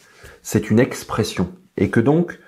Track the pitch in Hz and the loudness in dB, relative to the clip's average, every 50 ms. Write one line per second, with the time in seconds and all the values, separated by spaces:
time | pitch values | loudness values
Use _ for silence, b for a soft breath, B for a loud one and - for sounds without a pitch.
0 | B B B B B B B B B - - 110 - - 107 110 127 135 - - | B B B B B B B B B -2 -2 -2 0 2 2 2 2 2 0 -6
1 | - - - - 107 - - - 92 87 - - _ _ _ - 92 98 - - | -12 -6 -4 -4 -2 -2 -2 -4 -4 -6 -6 -10 _ _ _ -2 -2 0 2 2
2 | 117 127 147 165 175 - - - b | 2 2 2 2 0 -2 -6 -14 b